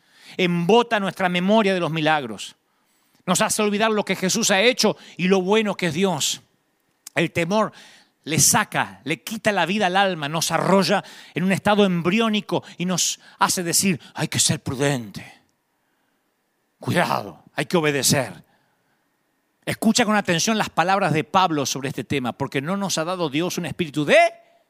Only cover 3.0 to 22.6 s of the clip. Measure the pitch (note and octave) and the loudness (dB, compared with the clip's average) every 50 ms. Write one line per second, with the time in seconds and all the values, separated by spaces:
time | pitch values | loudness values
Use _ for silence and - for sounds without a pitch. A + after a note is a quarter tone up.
3 | _ _ _ _ _ - F#3 - - - - - G#3+ G#3 G3+ G3+ A3+ A3+ G#3+ G#3 | _ _ _ _ _ -2 0 0 0 0 0 0 0 0 0 0 0 0 0 0
4 | F#3+ - F#3+ - F#3 F3+ - A#3 G#3+ - G#3 F#3+ G#3+ B3 B3+ - - G#3 D3+ - | -2 -2 -4 -2 -2 -2 -2 0 0 2 2 4 4 2 2 4 2 0 0 -2
5 | - - - - F3 F3+ G3 G3 F3+ F#3 G#3 A3 A3 G#3 F3 - F#3 E3+ C#3 E3+ | -8 -16 -8 -4 0 2 2 2 2 2 2 2 2 0 -2 -2 -4 -4 0 0
6 | G3 F#3+ E3+ C#3 - - - - - _ _ _ _ _ _ _ _ _ _ _ | 0 0 0 -2 -2 -4 -4 -6 -10 _ _ _ _ _ _ _ _ _ _ _
7 | _ - - C#3 E3+ D3+ - E3+ E3+ E3 G3+ A3 G#3 E3 - - - - - - | _ -6 -2 -2 -2 -2 -2 -4 -2 0 0 0 0 -2 -4 -12 -20 -20 -20 -20
8 | _ _ _ _ _ C3 D#3+ D3 - - - A3+ G3+ - - C#3+ A#2+ G2 G2 - | _ _ _ _ _ -4 0 2 2 4 4 2 0 0 -2 -2 -4 -4 -6 -12
9 | - C3+ E3 - - - A3+ A3 - G#3+ G#3 F#3 E3 D#3+ G3+ G#3+ G#3 F3+ F3+ F#3+ | -8 -6 -6 -6 -6 -10 -12 -4 -2 -2 0 0 0 0 0 0 0 0 2 2
10 | G3+ F#3+ F3+ D#3+ D3 C#3+ D#3+ E3 D3 - E3 D#3 - F3 F#3 G3 F#3 D3 G#3 F#3 | 2 2 0 -4 -4 -4 -4 -4 -2 -2 0 0 2 4 4 4 4 2 0 0
11 | - - - - - - - D3+ F3 F#3+ F#3+ - - G#3 G#3+ G3+ G#3 F#3+ F3+ E3+ | -2 -6 -14 -20 -20 -10 -6 -2 0 0 0 0 2 2 4 4 4 4 2 0
12 | D3+ F3+ F#3 A3+ A3+ A3 G#3+ G#3 - - F3 D#3 - - - - F3 F#3 F3+ D#3+ | 0 0 0 0 0 0 0 -2 -2 -2 -4 -6 -6 -8 -10 -8 -4 -4 -2 -2
13 | - - - - - - - _ F#3+ F#3 - F#3+ F3 E3+ D#3 - F#3 G3 E3 B2 | -2 -4 -4 -8 -14 -20 -2 _ 0 2 2 -2 -2 0 0 0 2 2 0 -2
14 | - - - - D#3 - - B2 - - B2+ - - - C#3+ A#2+ C#3+ C#3+ C#3+ B2 | -4 -12 -8 -6 -6 -4 -2 -2 0 0 0 -2 -4 -8 -4 -2 0 0 0 -2
15 | A2+ G2+ - - - - - _ _ _ _ _ _ _ _ _ _ _ _ _ | -4 -10 -14 -16 -16 -18 -20 _ _ _ _ _ _ _ _ _ _ _ _ _
16 | _ _ _ _ _ _ _ _ _ _ _ _ _ _ _ _ - C3 - F3 | _ _ _ _ _ _ _ _ _ _ _ _ _ _ _ _ -6 -2 0 0
17 | D#3+ B2+ C#3 B2+ G#2+ G2+ - - _ - _ - D3+ - - F3 D3+ D3+ C#3+ C#3 | 0 0 -2 -4 -4 -8 -14 -18 _ -12 _ -8 -6 -2 0 0 2 2 0 0
18 | A#2+ - D3 C#3+ B2 G2+ F2 D#2 - _ _ _ _ _ _ _ _ _ _ _ | 0 2 0 0 0 -4 -8 -16 -20 _ _ _ _ _ _ _ _ _ _ _
19 | _ _ _ _ _ _ _ _ _ _ _ _ _ - - - - A3+ G#3+ - | _ _ _ _ _ _ _ _ _ _ _ _ _ -8 -6 0 0 2 4 4
20 | A#3+ G3 G#3+ G#3 - - F3 D#3+ - G#3 F#3+ G#3 E3+ - - - E3 F3+ G3 G3+ | 2 2 2 0 2 0 0 0 0 0 0 0 -2 -2 0 0 2 2 2 2
21 | G3 D#3+ D3 D#3 - - - - F#3 F3+ D#3+ D3 C3 - - C3+ C3+ C3 C3+ - | 2 0 0 0 -2 0 2 2 2 2 2 -2 -2 -2 -4 -6 -6 -6 -8 -8
22 | A2+ - D3 C#3 B2+ A#2+ G#2+ - C#3 C3 - C#3+ | -6 -4 -4 -4 -4 -4 -6 -6 -8 -4 -4 -4